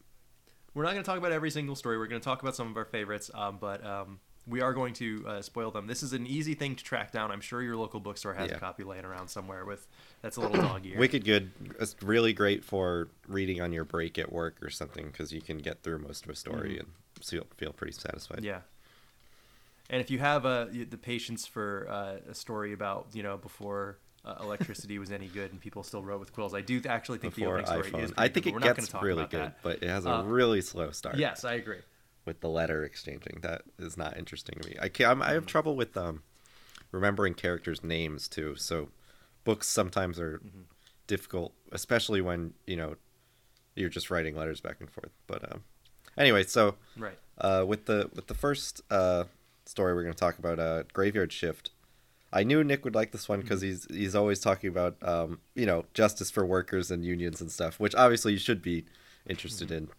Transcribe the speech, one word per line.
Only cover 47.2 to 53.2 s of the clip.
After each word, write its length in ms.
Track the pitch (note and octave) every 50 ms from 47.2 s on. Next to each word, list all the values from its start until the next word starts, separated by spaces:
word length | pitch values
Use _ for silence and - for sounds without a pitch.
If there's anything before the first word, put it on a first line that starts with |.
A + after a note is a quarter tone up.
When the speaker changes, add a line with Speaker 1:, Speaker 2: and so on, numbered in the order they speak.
| - - - -
Speaker 2:
uh, 260 | - G2 F#2+ F#2+ F#2
with 200 | F#2+ G#2+ G#2+ -
the, 240 | - G#2+ G#2 G2+ - -
with 120 | - -
the 80 | - A2
first, 480 | - - C#3+ C#3+ C3+ - - - - - -
uh, 340 | G#2+ F#2+ F#2 F2+ F2+ F2 F2+ - - _ _ _ _ _ _
story 300 | - - - F#2+ F2+ F2
we're 80 | F2
gonna 120 | E2+ E2+ D#2+
talk 240 | - F#2 F2 D#2+ -
about, 200 | E2 E2+ E2+ E2
uh, 240 | E2 D#2+ E2 D#2+ - -
Graveyard 400 | - F#2+ F#2+ G#2 G2+ G#2 F2+ D#2+
Shift, 380 | - - F2+ E2 D#2 - - - _ _ _ _ _ _ _ _ _ _ _ -
I 100 | - F#2+
knew 200 | G#2 B2 D3 D#3
Nick 220 | D3+ C#3+ C#3 C3+ C#3
would 100 | B2+ G#2+
like 180 | A2 A2+ -
this 140 | - G#2+